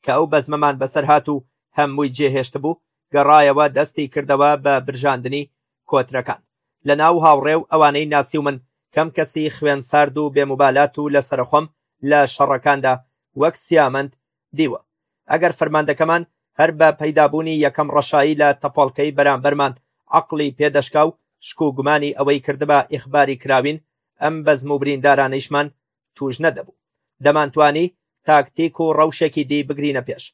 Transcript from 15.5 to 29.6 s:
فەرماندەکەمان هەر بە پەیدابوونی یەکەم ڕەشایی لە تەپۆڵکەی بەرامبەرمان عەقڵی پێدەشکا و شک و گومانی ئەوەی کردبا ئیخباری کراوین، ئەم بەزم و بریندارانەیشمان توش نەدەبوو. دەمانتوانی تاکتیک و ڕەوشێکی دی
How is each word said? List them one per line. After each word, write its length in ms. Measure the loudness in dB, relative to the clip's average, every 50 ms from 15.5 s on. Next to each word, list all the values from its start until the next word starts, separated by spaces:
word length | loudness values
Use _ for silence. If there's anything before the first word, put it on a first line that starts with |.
| 0
فەرماندەکەمان 680 | -2 -4 -2 -2 -2 -2 -2 -2 -2 0 0 0 -2 -4 _ _ _ _ _ _ 0
هەر 120 | 0 0
بە 160 | 2 4 2 2
پەیدابوونی 680 | 2 _ -6 -2 2 2 2 2 0 -4 -6 -4 -2 -2 -2
یەکەم 220 | -2 -2 -2 -4 0 -2
ڕەشایی 440 | -2 -2 0 0 0 0 0 0 2
لە 80 | 2 0 0 _
تەپۆڵکەی 560 | -6 -6 0 0 0 0 0 -4 -4 -4 0
بەرامبەرمان 560 | 0 0 0 0 0 -2 -2 0 0 -2 -4 -4 _ _ _ _ _ _ _
عەقڵی 440 | -2 -2 0 _ -6 -4 -4 -6 -4
پێدەشکا 460 | -2 -2 0 0 0 -2 0 0 0 0
و 100 | 0 -2 _ _ _ _ _ -20
شک 160 | -20 -6 -2
و 60 | -2 -2
گومانی 440 | -2 -2 -2 -2 0 0 -2 -4 -4
ئەوەی 260 | -4 -2 -2 -2 -2 -2
کردبا 340 | -8 -6 -6 0 2 2 2 2 0
ئیخباری 500 | -8 -10 -10 -4 0 0 0 0 -2 -8
کراوین، 360 | -2 0 0 0 0 -2 -6 -8 _ _ _ _ _ _ _ _
ئەم 140 | -4 -4 -4 -2 0
بەزم 260 | 0 0 0 -2 -6
و 80 | -4 -4
بریندارانەیشمان 840 | -2 -4 -4 0 2 2 4 4 2 -2 -2 -6 -8 -4 -4 -4 -4 -4 _ _ _ _ _ _ _ _ _
توش 180 | -8 -8 -8 -6 -2
نەدەبوو. 380 | -2 -2 -2 -2 -16 -16 _ _ _ _ _ _ _ _ _ _
دەمانتوانی 720 | 0 2 2 2 0 0 2 2 2 2 2 0 -4 -4 _ _ _ _ _ _ _
تاکتیک 480 | 2 4 4 2 _ _ -4 -4 -4 -2
و 160 | -2 -2 0 2
ڕەوشێکی 540 | 2 2 0 0 -2 -4 -2 -2 -4 -4 -2
دی 180 | -4 -4